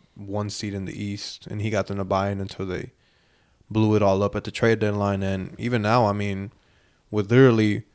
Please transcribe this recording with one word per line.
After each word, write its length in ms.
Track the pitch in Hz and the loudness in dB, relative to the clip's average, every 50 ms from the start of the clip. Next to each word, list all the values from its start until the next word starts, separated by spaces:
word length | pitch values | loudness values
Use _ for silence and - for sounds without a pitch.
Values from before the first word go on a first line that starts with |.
| _ _ - | _ _ -20
one 340 | - 101 98 101 104 104 104 | -16 -12 -8 -6 -4 -4 -6
seed 240 | - - - 104 98 | -6 -8 -8 -6 -6
in 120 | 98 95 | -6 -8
the 140 | 90 - - 104 | -8 -8 -8 -6
East, 420 | 101 101 101 - - - - - | -6 -6 -8 -10 -12 -14 -14 -14
and 160 | - - 107 | -10 -8 -6
he 80 | 104 110 | -4 -2
got 160 | 107 101 95 | -2 -2 -2
them 100 | - 101 | -2 -4
to 60 | 101 98 | -6 -4
buy 280 | 92 98 95 98 101 | -2 -2 0 0 -2
in 80 | 101 98 | -2 -4
until 240 | 98 95 - - 98 | -6 -8 -8 -8 -8
they 260 | 95 87 - - - - _ _ _ _ _ _ _ _ _ _ _ _ _ _ - | -6 -6 -8 -8 -12 -16 _ _ _ _ _ _ _ _ _ _ _ _ _ _ -4
blew 260 | 107 110 110 107 107 | 0 2 2 4 4
it 60 | 104 | 4
all 220 | 101 98 98 98 101 | 4 4 4 4 2
up 120 | 101 101 | 0 -2
at 100 | 104 - | -4 -8
the 40 | - | -8
trade 280 | - - - 113 113 110 | -4 0 2 2 2 2
deadline. 420 | 107 104 104 104 101 101 101 98 | 0 0 0 0 0 0 0 -2
And 320 | 98 95 98 95 95 - - - | -2 -2 -2 -4 -6 -8 -10 -8
even 240 | 110 120 123 117 104 | -6 -2 -2 0 2
now, 240 | 107 113 127 117 | 2 2 4 4
I 40 | 104 101 | 2 2
mean, 380 | 104 101 101 98 95 98 101 - _ _ _ _ _ _ _ _ _ _ - | 0 -2 -4 -4 -6 -8 -10 -12 _ _ _ _ _ _ _ _ _ _ -6
with 180 | 107 107 98 98 | -2 -2 0 4
literally 540 | 120 127 135 127 113 110 107 107 104 110 - _ | 6 8 8 8 8 6 4 2 0 -2 -6 _